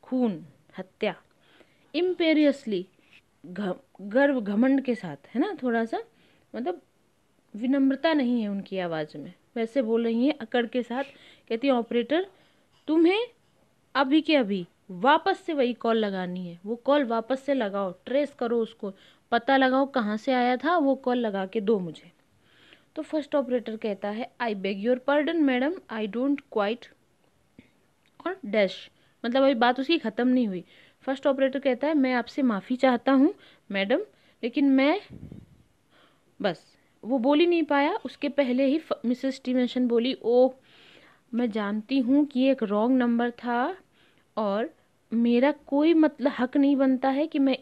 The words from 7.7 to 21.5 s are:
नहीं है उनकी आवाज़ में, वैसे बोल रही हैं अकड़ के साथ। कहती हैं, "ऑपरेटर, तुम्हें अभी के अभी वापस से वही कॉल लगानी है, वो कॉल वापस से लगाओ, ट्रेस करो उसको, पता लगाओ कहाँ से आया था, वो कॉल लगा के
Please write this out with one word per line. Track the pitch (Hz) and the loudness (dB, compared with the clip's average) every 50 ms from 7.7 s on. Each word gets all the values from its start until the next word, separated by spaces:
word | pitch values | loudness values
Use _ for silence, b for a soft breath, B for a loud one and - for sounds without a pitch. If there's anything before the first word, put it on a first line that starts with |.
| 269 277 269 269 262 269 277 330 | 0 2 2 2 0 0 0 0
नहीं | 320 294 262 240 247 240 | 2 2 0 0 0 -2
है | 214 202 | -2 -4
उनकी | 202 196 180 - 190 190 | -6 -8 -8 -8 -6 -6
आवाज़ | 180 175 165 160 151 151 - 151 | -4 -4 -4 -4 -6 -8 -10 -16
में, | 139 180 180 _ _ _ _ | -16 -16 -18 _ _ _ _
वैसे | 240 226 226 - 269 | -6 -6 -2 -2 -2
बोल | 247 214 226 226 233 | -2 0 0 0 0
रही | 233 226 226 247 | 0 0 0 0
हैं | 285 311 - | 0 0 -2
अकड़ | - - - 247 240 | -8 -4 -2 -2 -2
के | 233 - 254 | 0 -4 -6
साथ। | 226 - 233 254 277 - B B B B B B B _ | -4 -4 -6 -6 -6 -8 B B B B B B B _
कहती | 226 226 247 | -6 -2 0
हैं, | 277 262 | 2 2
"ऑपरेटर, | 240 226 - 240 240 240 233 285 330 381 392 b b b b b b b b _ _ _ | 2 0 -2 -2 -2 0 0 0 -2 -2 -4 b b b b b b b b _ _ _
तुम्हें | - 311 330 330 339 370 427 480 480 _ _ _ _ _ _ _ _ _ _ _ _ _ | 0 2 4 4 4 4 2 -2 -6 _ _ _ _ _ _ _ _ _ _ _ _ _
अभी | 254 277 262 277 320 | -2 0 4 2 2
के | - - 320 | 2 4 2
अभी | 285 247 190 202 190 175 - _ _ _ _ | 2 2 0 -2 -4 -6 -10 _ _ _ _
वापस | 190 175 185 262 294 330 - 392 370 - | -10 0 2 4 4 4 2 0 -2 -2
से | - - 330 | -4 -6 -2
वही | 277 254 247 | 0 0 0
कॉल | 240 - - 233 226 | -2 -4 -2 0 0
लगानी | 226 214 202 196 190 185 180 180 185 185 175 | 0 0 -2 -4 -6 -6 -6 -8 -8 -10 -12
है, | 170 170 - | -14 -14 -10
वो | 202 233 | -10 -10
कॉल | 233 _ - 277 294 285 | -6 _ 0 2 2 2
वापस | 220 226 226 226 - 262 262 | 0 -2 -4 -2 -4 -6 -6
से | - - 277 | -2 -4 -2
लगाओ, | 269 226 202 190 202 202 185 175 - _ | -2 -2 -4 -4 -4 -6 -6 -8 -10 _
ट्रेस | - 240 285 294 277 - - | -4 -2 -2 -2 -2 -4 -8
करो | 247 226 233 233 | -4 -2 -2 -2
उसको, | 226 220 - _ - 202 b b b b b b b _ | -4 -4 -8 _ -12 -12 b b b b b b b _
पता | - 233 233 - 269 | -2 -2 2 2 2
लगाओ | 269 269 254 254 262 277 | 4 4 4 2 2 0
कहाँ | 269 - 262 220 208 208 | 0 -2 -4 -2 -2 -4
से | 220 - - | -4 -2 -2
आया | 262 247 247 247 254 | 0 0 2 0 0
था, | 247 262 302 349 | 0 0 0 0
वो | 349 285 269 269 | 2 2 2 0
कॉल | 269 - 254 247 247 | 0 -2 -4 -2 -2
लगा | 240 220 196 196 190 | -2 -4 -4 -4 -6
के | 190 | -4